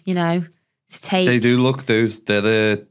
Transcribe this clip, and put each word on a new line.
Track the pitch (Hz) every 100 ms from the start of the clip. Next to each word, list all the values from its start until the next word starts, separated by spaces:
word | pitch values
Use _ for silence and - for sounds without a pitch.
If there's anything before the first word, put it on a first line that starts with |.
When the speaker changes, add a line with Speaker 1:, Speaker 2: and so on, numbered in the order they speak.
Speaker 1:
you | -
know, | 180 170 170 170 _ _ _ _
to | -
take. | - 190 185
Speaker 2:
They | 123
do | 117 123
look, | 127 131 -
those, | 110 113 -
they're | - 104
the, | 104 110 107 104 -